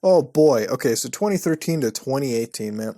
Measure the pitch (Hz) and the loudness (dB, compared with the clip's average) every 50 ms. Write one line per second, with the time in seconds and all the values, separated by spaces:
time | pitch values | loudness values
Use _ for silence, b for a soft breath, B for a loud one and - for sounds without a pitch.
0 | - 190 185 170 147 131 _ 151 156 156 135 113 107 90 127 123 - 135 113 - | 4 6 4 4 4 2 _ 4 6 6 6 4 2 0 -4 -2 0 0 0 0
1 | - 123 - - 208 208 202 180 - 175 160 156 - - 165 160 131 113 107 - | -4 -8 -6 -4 -2 -2 -2 -2 -2 -2 -4 -2 -2 -4 -4 -2 -2 -4 -4 -6
2 | - 135 131 139 143 131 120 113 117 117 - - 110 107 104 107 110 113 - | -6 -4 -4 -2 -2 -2 -2 -2 -4 -4 -8 -8 -8 -8 -6 -8 -8 -10 -10